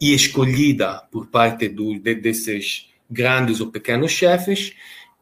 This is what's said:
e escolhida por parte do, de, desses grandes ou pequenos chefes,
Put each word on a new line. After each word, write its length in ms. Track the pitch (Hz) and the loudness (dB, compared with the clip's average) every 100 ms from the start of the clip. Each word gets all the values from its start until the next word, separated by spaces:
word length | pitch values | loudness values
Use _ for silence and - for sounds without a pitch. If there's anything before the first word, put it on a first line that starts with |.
e 120 | 147 | 2
escolhida 920 | 139 - - 131 127 147 120 95 95 - | 4 2 2 2 2 2 2 0 -4 -10
por 140 | - 107 | -12 -2
parte 400 | 120 117 113 107 | 2 2 2 -4
do, 300 | 98 107 104 | -4 -4 -4
de, 160 | 101 113 | -2 -2
desses 760 | 113 110 113 104 98 - - _ - | -2 -4 -4 -6 -6 -8 -12 _ -12
grandes 520 | 123 123 131 123 110 | -2 0 2 2 0
ou 80 | 113 | -4
pequenos 400 | 107 - 120 160 | -8 -4 -2 0
chefes, 640 | - 180 180 185 196 - - - - - _ | 2 4 4 0 -2 -4 -12 -20 -20 -20 _